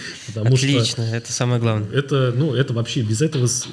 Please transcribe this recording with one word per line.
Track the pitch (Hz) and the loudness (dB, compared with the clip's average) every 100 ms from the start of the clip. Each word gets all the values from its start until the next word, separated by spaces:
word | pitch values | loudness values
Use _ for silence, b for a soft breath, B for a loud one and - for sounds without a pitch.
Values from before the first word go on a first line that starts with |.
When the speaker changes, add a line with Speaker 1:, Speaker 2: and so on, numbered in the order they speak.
| - | -12
Speaker 1:
<laughs> | - - | -14 -10
потому | 107 113 127 | -2 2 4
что | 135 | 4
Speaker 2:
Отлично, | 135 113 - | 2 2 -2
это | 113 117 - | -2 -4 -4
самое | - 123 120 | -2 0 2
главное. | 117 107 104 | 2 0 0
Speaker 1:
это, | 123 143 139 127 120 | -2 0 0 2 2
ну, | 156 | 0
это | 120 135 | 0 0
вообще | 117 117 143 | 0 -2 -2
без | 107 110 | 0 0
этого | 160 139 123 | 0 2 0
с-, | - - | 0 -6